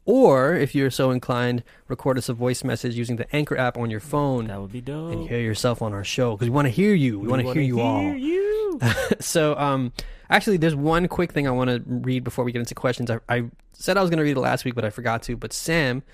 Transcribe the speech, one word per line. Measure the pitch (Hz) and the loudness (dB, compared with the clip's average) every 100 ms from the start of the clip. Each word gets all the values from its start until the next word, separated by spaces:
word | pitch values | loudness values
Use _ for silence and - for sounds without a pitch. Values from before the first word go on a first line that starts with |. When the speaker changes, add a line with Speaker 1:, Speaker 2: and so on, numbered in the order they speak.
Speaker 1:
or | - 254 226 135 139 | 2 6 8 8 4
if | 175 - | 2 2
you're | 139 135 | 2 2
so | - 131 | 2 2
inclined, | 127 - 123 123 123 - - - | 2 0 0 0 -2 -6 -16 -10
record | 131 143 127 | -4 0 0
us | - | -2
a | |
voice | 117 123 123 | -2 -2 -2
message | 120 117 123 120 | -2 -4 -4 -4
using | 117 117 | -4 -4
the | 117 | -2
Anchor | 147 147 131 | -2 -2 0
app | 127 120 | 0 -2
on | 117 | -4
your | 107 | -4
phone | - 147 143 127 107 | -4 -2 0 0 -4
Speaker 2:
That | 98 | -8
would | 98 | -10
be | 120 | -10
dope. | 127 151 165 | -10 -8 -6
Speaker 1:
and | 170 160 | -8 -4
hear | 120 | -2
yourself | 113 107 123 117 | -2 0 0 0
on | 110 | -4
our | 101 | -6
show, | 98 - 120 104 | -4 -2 -2 0
'cause | 117 | 0
we | |
wanna | 143 143 | 2 2
hear | 110 208 | 2 4
you. | 190 131 101 | 4 2 0
We | 107 | -2
Speaker 2:
We | |
Speaker 1:
wanna | 131 | 0
Speaker 2:
wanna | 123 156 | 0 0
Speaker 1:
hear | 131 | 0
you | 120 | 2
all. | 120 269 | 2 2
Speaker 2:
hear | - 277 | 0 -2
you. | 285 370 403 427 415 302 | -2 0 0 0 -2 0
Speaker 1:
<laughs> | 120 - - - | 0 0 -2 -4
So, | - 170 151 143 | 0 0 2 2
um, | 143 135 123 - - - - | 0 0 -2 -6 -12 -14 0
actually, | 180 220 185 | 2 2 2
there's | 165 | 2
one | 143 147 165 180 | 2 2 2 2
quick | - 175 | 0 -2
thing | 151 139 | 0 0
I | |
wanna | 127 127 120 - | 2 0 0 -4
read | 123 123 127 | -4 -2 -2
before | 123 - | -2 -4
we | 123 | -4
get | 120 | -4
into | 117 | -6
questions. | - 131 123 117 | -2 -2 0 -2
I, | 113 - | -4 -2
I | 120 117 - _ | -4 -4 -10 _
said | - - 190 | -6 0 2
I | |
was | 180 | 4
gonna | 160 | 2
read | 147 131 | 2 2
it | |
last | 123 123 - | 0 0 -2
week, | |
but | 120 | -2
I | 104 | -4
forgot | - 120 113 | -2 -2 -2
to. | - 117 | -4 -8
But | 127 | -8
Sam, | - - 165 135 127 - | -6 0 2 2 -2 -8